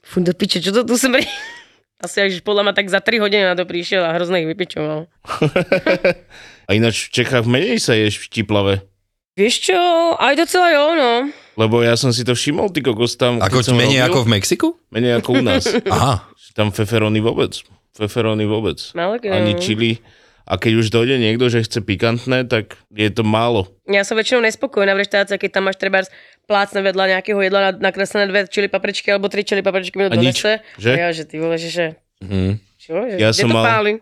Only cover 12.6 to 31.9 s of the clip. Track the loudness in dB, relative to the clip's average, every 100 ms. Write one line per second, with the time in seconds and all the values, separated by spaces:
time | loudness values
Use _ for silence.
12.6 | -2 -2 -2 0 -2 0 0 2 2 2
13.6 | 2 2 4 4 4 2 2 2 0 0
14.6 | 0 -2 _ -2 0 0 2 0 2 0
15.6 | 0 -2 0 0 2 0 -4 _ -16 -4
16.6 | -2 -2 -2 0 2 2 0 0 -2 -4
17.6 | -16 _ _ -8 -6 -2 -2 0 -2 -2
18.6 | -2 -6 -10 -6 -4 -4 -4 -2 0 -2
19.6 | -2 0 0 -2 -8 _ _ _ -6 -2
20.6 | 2 2 2 2 2 2 2 2 2 2
21.6 | 0 -4 -4 -2 0 -2 -2 -2 0 -2
22.6 | -4 -16 _ -2 -2 0 0 2 2 0
23.6 | -2 _ -2 -2 0 -2 0 2 0 -2
24.6 | -4 0 0 0 0 -2 -2 -2 -2 -2
25.6 | -2 -2 0 0 -2 -12 -20 _ _ 0
26.6 | 0 0 -2 0 0 0 0 -2 2 2
27.6 | 0 0 -2 -2 -4 0 0 0 0 -2
28.6 | -2 -2 -4 -4 0 0 0 -4 -2 0
29.6 | 0 -2 -4 -2 0 2 2 2 0 -2
30.6 | -6 -4 0 2 0 -4 -8 -6 -4 -4
31.6 | -4 -4 -4